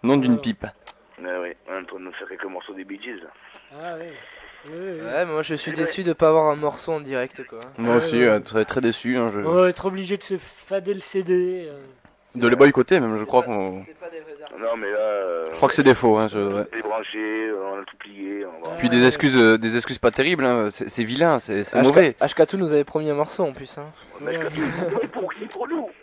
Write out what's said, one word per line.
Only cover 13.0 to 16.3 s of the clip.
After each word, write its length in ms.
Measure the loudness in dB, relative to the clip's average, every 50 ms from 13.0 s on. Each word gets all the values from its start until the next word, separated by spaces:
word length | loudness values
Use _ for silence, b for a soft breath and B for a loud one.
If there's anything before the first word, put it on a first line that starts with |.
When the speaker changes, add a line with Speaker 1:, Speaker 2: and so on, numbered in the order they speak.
Speaker 1:
même, 140 | 2 0 -2
je 40 | -4
Speaker 4:
C'est 60 | -4
Speaker 1:
crois 140 | 2 2 2
Speaker 4:
pas, 40 | 2
Speaker 1:
qu'on 360 | 2 -2 -2 -2 -4 -6 -10 -14
Speaker 4:
c'est 120 | -18 -20 _
pas 100 | -16 -14
des 100 | -14 -14
vrais 200 | -16 -16 -18 -18
artistes. 180 | -18 -18 -14 -8
Speaker 3:
Non, 160 | -4 -4 -4
mais 140 | -4 -4 -4
là, 80 | -2 -2
euh, 500 | -2 -2 -2 -2 -2 -4 -4 -4 -6 -8
Speaker 1:
Je 60 | -2
crois 120 | 2 2 2
que 40 | 4
c'est 80 | 4
des 120 | 6 6 6
faux, 200 | 6 6 4 4 4
hein, 100 | 2
je, 100 | 0